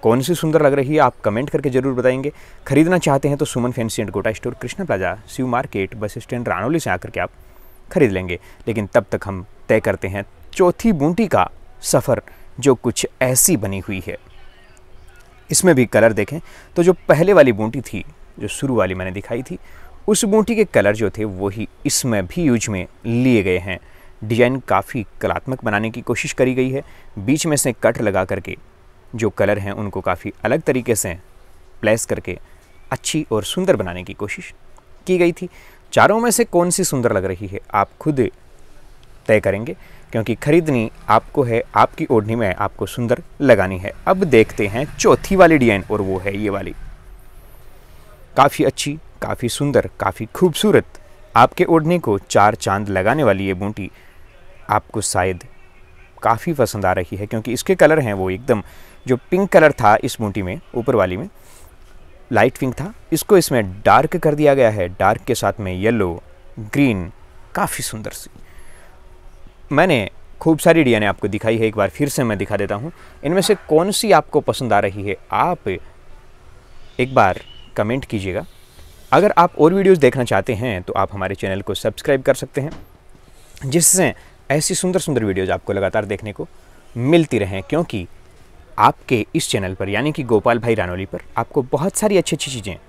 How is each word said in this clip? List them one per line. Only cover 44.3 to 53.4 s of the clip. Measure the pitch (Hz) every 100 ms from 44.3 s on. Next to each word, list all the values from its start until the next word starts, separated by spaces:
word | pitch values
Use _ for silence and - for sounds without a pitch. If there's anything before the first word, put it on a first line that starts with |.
| 120 107 - 104
हैं | 107 151 -
चौथी | 220 135 - 190
वाली | 175 160
डिजाइन, | 120 101
और | 95 107
वो | 95 95
है | 92 101
ये | 104
वाली। | 98 92 - - - - - - - - - - - - - - - - -
काफ़ी | 139 - 143
अच्छी, | - 147 151 - -
काफ़ी | 107 104 120
सुंदर, | - 143 120 92 -
काफ़ी | 101 92 110
खूबसूरत, | - 180 151 214 170 - - - - - -
आपके | 123 - 185
ओढ़ने | 165 156 175
को | 127 101
चार | - 117 104 107
चांद | - 98 101
लगाने | 95 95 139
वाली | 135 95